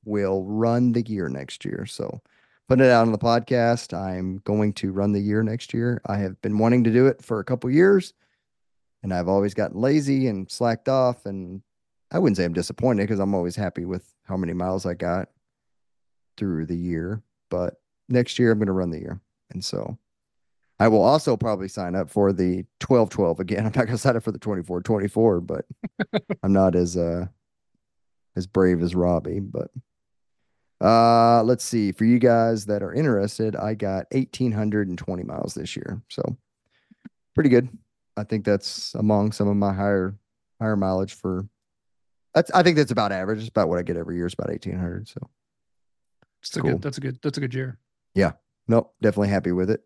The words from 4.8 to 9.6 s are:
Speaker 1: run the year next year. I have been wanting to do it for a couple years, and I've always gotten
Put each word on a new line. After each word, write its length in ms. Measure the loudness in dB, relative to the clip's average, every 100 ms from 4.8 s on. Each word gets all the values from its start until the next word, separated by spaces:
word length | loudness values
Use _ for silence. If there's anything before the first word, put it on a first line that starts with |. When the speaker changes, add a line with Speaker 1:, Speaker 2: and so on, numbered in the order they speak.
| -4
Speaker 1:
run 180 | -2 0
the 80 | 0
year 240 | 0 0
next 300 | -2 -4 -6
year. 280 | -4 -2 -4 -4
I 120 | -4
have 240 | -4 -4
been 160 | -2 2
wanting 260 | 4 4 4
to 80 |
do 140 | 6 4
it 140 | 2
for 180 | -6 -6
a 40 |
couple 260 | -4 -4 0
years, 440 | 4 6 4 0 _ _ _ _ _ _ _ _ _
and 100 | -4
I've 140 | -2 0
always 260 | 0 0
gotten 280 | -2